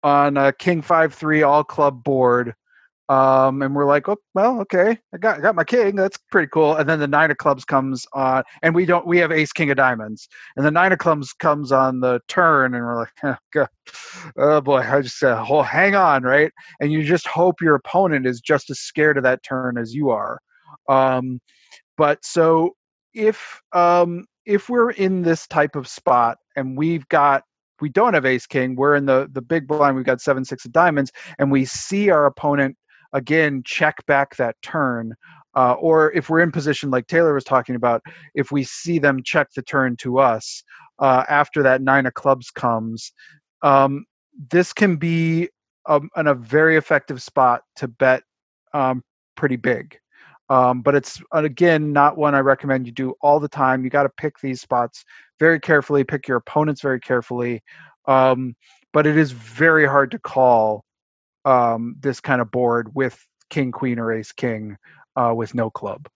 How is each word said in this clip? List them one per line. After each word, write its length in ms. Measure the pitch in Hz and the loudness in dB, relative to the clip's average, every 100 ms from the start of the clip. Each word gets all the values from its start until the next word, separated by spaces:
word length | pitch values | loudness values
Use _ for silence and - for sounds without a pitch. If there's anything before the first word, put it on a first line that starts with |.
on 340 | 147 143 143 143 | 2 2 2 2
a 160 | 139 | 0
king 280 | 135 180 170 | 0 -2 -2
five 320 | 147 165 160 | 0 0 0
three 300 | - 156 151 | -2 -2 2
all 200 | 147 147 | 4 2
club 400 | 147 - 143 131 | 0 0 0 0
board. 500 | 131 131 123 123 120 - _ _ _ _ - | -4 0 2 2 -2 -10 _ _ _ _ -2
Um, 540 | 135 131 131 135 135 | 2 4 4 2 0
and 140 | 135 143 | -4 -2
we're 100 | 143 | 2
like, 240 | 143 139 | 2 0
"Oh, 80 | 202 _ | -8 _
well, 280 | 185 220 247 | 0 0 0
okay, 360 | 196 185 202 226 _ | -2 0 0 0 _
I 40 | 175 | -4
got, 200 | 214 156 | -2 0
I 40 | |
got 120 | 180 | 0
my 100 | 185 | 0
king. 320 | 156 247 202 196 | 0 2 2 0
That's 220 | 190 - _ | -4 -4 _
pretty 160 | 202 147 | -2 0
cool." 240 | 160 151 156 | 2 2 2
And 140 | 147 | 0
then 100 | 156 | 0
the 80 | 143 | 0
nine 220 | 147 156 | 2 2
of 80 | 139 | 0
clubs 260 | 156 135 | -2 -2
comes 440 | - 139 135 127 - | -2 -2 -2 -8 -10
on, 300 | 135 131 131 - - | -4 0 0 -4 -2
and 100 | 165 | 0
we 120 | 165 180 | 0 2
don't, 200 | 175 170 | 0 2
we 140 | 175 | 0
have 120 | 165 | 2
ace 200 | 156 151 | 0 -2
king 180 | - 151 | -2 -2
of 80 | 135 | 2
diamonds, 500 | 131 117 107 110 - - - - | 0 0 -8 -14 -18 -20 -16 -2
and 80 | 147 | 0
the 60 | |
nine 200 | 160 185 | 2 0
of 60 | 185 | 2
clubs 340 | 175 151 131 | 0 -2 -4
comes 380 | - 165 147 135 | -4 -2 -2 0
on 280 | 135 131 127 | 2 2 0
the 200 | 127 123 - | -2 -2 -2
turn, 460 | - 170 147 131 | 0 2 2 0
and 100 | 123 | -2
we're 120 | 120 120 | -6 -6
like, 140 | 113 _ | -8 _
<laughs> 60 | |
"Oh, 120 | 147 123 _ | -8 -8 _
God. 160 | 151 131 _ - - - 180 165 - | -2 -2 _ -20 -20 -20 -18 -16 0
Oh 240 | 143 151 | 2 2
boy, 180 | 139 135 | 2 0
I 220 | 120 139 | 0 -2
just, 200 | 127 - | -2 -2
uh, 220 | 139 113 | 0 0
ho-, 180 | 110 147 | 0 0
hang 320 | 135 151 196 202 | 0 0 2 2
on," 280 | 175 135 | 2 2
right? 280 | 131 139 156 _ - - | 2 2 0 _ -20 -8
And 120 | 147 | -4
you 120 | 156 | -2
just 240 | 147 160 - | 0 -2 -2
hope 340 | 165 180 165 | 0 0 2
your 140 | 165 143 | 2 0
opponent 500 | - 175 190 147 127 | 0 0 0 0 -2
is 160 | 120 | -6
just 300 | - 147 - | -2 -2 -2
as 80 | 139 | -14
scared 380 | - - 151 139 | -10 0 0 2
of 60 | |
that 200 | 127 127 | 0 -2
turn 340 | - 131 127 120 | -4 -6 -4 -6
as 160 | 113 | -6
you 160 | 131 143 | -4 -2
are. 300 | 110 101 - _ _ _ - - | -2 -4 -10 _ _ _ -14 0
Um, 520 | 135 131 127 127 123 _ _ _ - _ - | 2 2 0 -6 -10 _ _ _ -20 _ -2
but 280 | 147 147 - | 0 0 -4
so 460 | 170 160 165 175 _ _ _ _ | 0 2 2 0 _ _ _ _
if, 480 | 226 214 208 - - _ | -2 -2 -2 -14 -20 _
um, 520 | 185 175 175 175 170 - _ - | 0 2 4 2 -2 -14 _ -2
if 240 | 202 - | -2 0
we're 220 | 240 233 | 0 0
in 300 | 214 190 190 | 0 -2 0
this 260 | 170 165 - | -2 -2 -2
type 280 | 156 147 147 | -2 -2 -4
of 120 | 127 | -12
spot 500 | - - 123 120 - _ - | -6 0 2 2 -2 _ -8
and 220 | 131 131 | -8 -2
we've 300 | 160 165 135 | -2 -2 0
got, 340 | 160 143 139 _ _ _ _ | 2 2 2 _ _ _ _
we 80 | 151 | -4
don't 240 | - 240 160 | 0 2 2
have 100 | 131 | 0
ace 220 | 127 - | -2 -2
king, 280 | 139 127 127 | -4 -2 0
we're 200 | 143 147 | 2 2
in 100 | 139 | 2
the, 240 | 131 139 | 2 0
the 100 | 135 | -10
big 260 | 120 165 135 | -4 -4 -2
blind, 280 | 151 143 131 | 0 2 2
we've 100 | 127 | -2
got 160 | 127 | -2
seven 220 | - 131 | -2 -2
six 220 | 131 131 123 | -4 -10 -2
of 60 | |
diamonds, 400 | 160 175 147 135 - - - | 2 2 2 -4 -8 -20 -4
and 140 | 139 | 0
we 140 | 139 127 | 2 0
see 440 | - - 196 208 | -8 -6 0 2
our 160 | 160 143 | 4 2
opponent, 500 | - 151 143 135 - _ _ _ | 0 -4 0 -2 -4 _ _ _
again, 500 | 139 120 156 151 135 120 | -8 -2 0 0 -2 -8
check 400 | - 151 - - | -2 -2 -2 -2
back 280 | 143 139 - | 0 0 -4
that 200 | 120 - | -4 -4
turn, 520 | - 160 135 120 113 110 _ - _ 139 | -8 -4 -2 -4 -8 -14 _ -20 _ 0
uh, 180 | 123 | 2
or 380 | 123 165 160 156 | 2 2 4 4
if 160 | 160 143 | 0 0
we're 120 | 160 | 2
in 100 | 170 | 2
position 400 | 160 143 139 143 | 0 -2 -2 -2
like 160 | 127 117 | -4 0
Taylor 260 | 170 165 | 0 2
was 100 | 143 - | 0 0
talking 300 | 131 123 123 | -2 0 -2
about, 260 | 120 117 - - - | 0 -2 -6 -20 -10
if 180 | - 135 | -6 -4
we 120 | 143 | -4
see 360 | 127 - 165 170 | -4 -10 -4 0
them 240 | 143 131 | 0 0
check 240 | - 165 139 - | -2 -2 -2 -8
the 60 | |
turn 340 | - 143 131 120 | -4 -2 -2 -4
to 220 | 127 123 | -4 2
us, 440 | 135 110 - - _ - - - | 2 0 -8 -16 _ -20 -20 -2
uh, 240 | 139 131 131 | 2 2 2
after 340 | 147 147 156 | 0 0 0
that 180 | 135 131 | 2 2
nine 240 | 135 135 131 | 2 0 0
of 80 | |
clubs 380 | - 143 131 120 | -2 -2 -2 -4
comes, 600 | - 123 113 113 113 - _ - _ _ _ | -6 -2 -2 -6 -10 -14 _ -20 _ _ _
um, 440 | 147 135 135 139 - _ _ - 139 | 2 4 4 -2 -12 _ _ -20 -2
this 220 | 175 180 | 0 0
can 240 | - 202 165 | 0 0 0
be, 520 | 165 165 165 165 175 _ _ _ - | -2 0 0 -2 -4 _ _ _ -2
um, 220 | 147 151 - | -2 -2 -2
an, 120 | 151 | 0
a 80 | 131 | 0
very 420 | 113 147 160 156 | 0 2 2 2
effective 440 | - 147 - 131 | 0 -4 -2 -12
spot 400 | - - 127 120 _ - | -6 0 2 0 _ -14
to 100 | 135 | -14
bet, 360 | 117 131 127 _ _ _ _ _ | -2 0 0 _ _ _ _ _
um, 280 | 147 131 127 _ _ _ - | -4 -2 -4 _ _ _ -6
pretty 200 | 143 123 | -4 -2
big. 420 | 131 110 - - _ _ _ _ _ | -2 -4 -6 -20 _ _ _ _ _
Um, 360 | 131 123 127 | 2 4 2
but 100 | 127 | 0
it's, 260 | 143 - - - 165 | 0 -2 -20 -6 -2
uh, 80 | |
again, 480 | 151 127 175 156 151 | -2 2 2 2 0
not 260 | 143 147 156 | 2 2 2
one 180 | 147 139 | 0 2
I 40 | |
recommend 460 | 135 135 143 131 123 | 2 0 0 -4 -4
you 60 | |
do 240 | 113 131 - | -8 -8 -2
all 180 | 147 147 | 2 2
the 80 | 147 | 0
time. 340 | 147 131 131 | -2 -2 0
You 60 | 127 | -2
gotta 200 | 143 139 | -2 -2
pick 300 | - 156 _ | -4 -10 _
these 200 | 135 127 | -10 -10
spots 420 | - 123 120 - _ - _ _ | -4 -4 -4 -8 _ -20 _ _
very 200 | 160 160 | 2 2
carefully, 440 | - 151 - 143 | 2 0 2 -2
pick 240 | 131 139 - | 0 -4 -4
your 100 | 123 | -4
opponents 440 | - 151 156 139 | -2 -2 -2 -2
very 180 | 143 127 | -4 -6
carefully. 640 | - 127 - 123 120 117 _ - - _ - | -4 -4 -4 -8 -6 -8 _ -20 -20 _ 0
Um, 480 | 131 131 127 127 117 _ _ _ | 4 4 2 -4 -10 _ _ _
but 140 | 147 151 | 0 2
it 100 | 151 | 2
is 140 | 147 | 0
very 560 | 120 - - 160 156 143 | -4 -18 0 2 4 4
hard 240 | 139 135 | 2 0
to 80 | 240 | -4
call, 640 | - 131 127 117 110 107 _ _ _ _ _ _ 143 | -6 0 4 4 2 -4 _ _ _ _ _ _ 0
um, 500 | 127 120 113 117 143 | 2 2 -2 -8 -8
this 200 | 139 127 | -8 -8
kind 220 | - 127 | -2 -2
of 100 | 113 | -2
board 420 | 127 123 120 110 | -2 0 0 -4
with 260 | 139 131 - _ _ _ | -4 -6 -6 _ _ _
king, 220 | 156 131 | -6 -6
queen, 260 | - 131 120 | -4 -6 -4
or 160 | 113 | -4
ace, 180 | 113 107 | -6 -8
king, 460 | - 127 110 107 98 _ _ _ - | -8 -6 -6 -10 -16 _ _ _ -4
uh, 180 | 120 113 | -2 -2
with 200 | 110 123 | -6 -6
no 160 | 110 | -6
club. 360 | - 101 107 147 | -8 -12 -12 -16